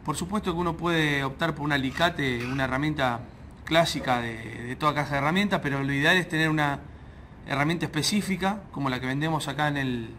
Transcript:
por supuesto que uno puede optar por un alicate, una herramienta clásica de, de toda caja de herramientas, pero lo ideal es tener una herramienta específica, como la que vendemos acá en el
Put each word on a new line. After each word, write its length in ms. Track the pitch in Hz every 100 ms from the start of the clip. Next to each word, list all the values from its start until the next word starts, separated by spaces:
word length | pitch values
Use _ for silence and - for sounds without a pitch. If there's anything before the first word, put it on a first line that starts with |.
por 140 | - 143
supuesto 360 | 175 208 190
que 60 | 170
uno 160 | 175 165
puede 480 | 170 165 151 143
optar 320 | 139 143 165 147
por 100 | 143
un 60 |
alicate, 760 | 143 131 127 170 165 139 120 120
una 200 | 135 131
herramienta 560 | 131 151 147 131 117 - - - -
clásica 580 | - 165 165 151 139 123
de, 140 | 117 110 113 117 120
de 100 | 123
toda 180 | 151
caja 180 | 143 139
de 60 | 139
herramientas, 420 | 139 180 202 185
pero 220 | 147 139
lo 100 | 139
ideal 240 | 139 151 185
es 100 | 170
tener 220 | 156 160
una 300 | 156 147 139 - - - - - - -
herramienta 400 | 135 143 170 156
específica, 800 | 156 139 208 185 185 190 208 -
como 180 | - 139
la 100 | 123
que 80 | 127
vendemos 400 | 135 160 156 143
acá 200 | 143 151
en 100 | 143
el 320 | 131 123 113